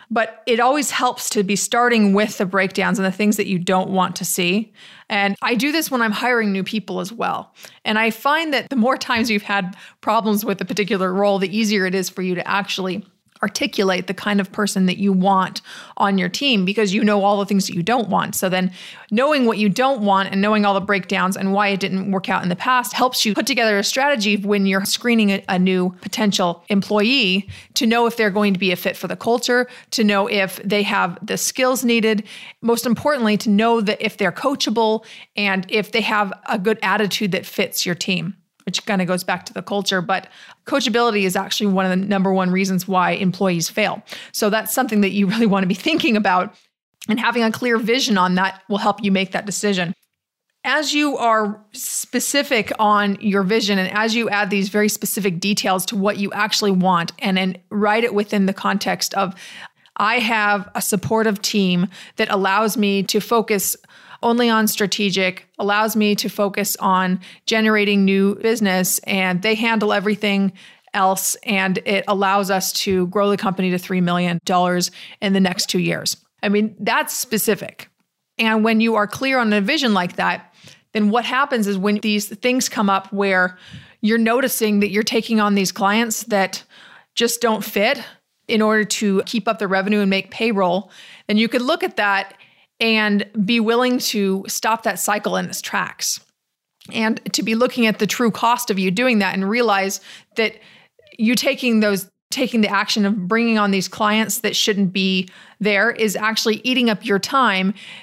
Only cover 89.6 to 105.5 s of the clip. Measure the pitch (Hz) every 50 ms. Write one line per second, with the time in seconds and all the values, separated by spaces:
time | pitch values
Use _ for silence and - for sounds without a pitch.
89.6 | 214 180 190 190 190 208 208 208 202 190 196 190 190 - - - 226 233 214 196
90.6 | 185 175 175 190 208 - - - - - - - - - 208 214 226 226 285 247
91.6 | 247 269 330 339 381 - - 226 208 202 196 196 196 - - - - _ _ _
92.6 | _ _ _ - 226 226 220 220 214 208 202 202 208 - - 220 190 214 233 233
93.6 | 214 220 233 240 254 254 247 254 - - - 208 196 190 190 196 - 214 - -
94.6 | - 220 226 226 - 220 190 180 - - 208 208 208 202 180 185 180 - - -
95.6 | - - - 98 78 - - - - - - - - _ _ _ _ _ _ _
96.6 | _ _ _ _ - 185 - 226 220 220 226 - - 196 - - 196 220 220 226
97.6 | 247 247 - 254 233 220 214 - 214 - - - 247 220 - - - 226 240 233
98.6 | - - 202 196 185 190 180 233 247 254 233 208 196 185 - 190 190 196 226 247
99.6 | 240 220 196 196 190 196 196 - - - - - - _ - - 220 214 - -
100.6 | - - - - _ _ _ _ - - - - 220 226 247 - - 277 269 269
101.6 | 269 247 226 220 214 208 202 185 190 - _ _ _ - - 262 262 - - 226
102.6 | 208 196 202 196 208 - - 220 202 196 220 208 180 175 220 226 233 233 226 214
103.6 | 208 202 196 190 180 - - - 220 208 214 220 220 196 196 - - 202 - -
104.6 | - 226 208 202 196 175 190 190 190 190 190 185 185 - - - - -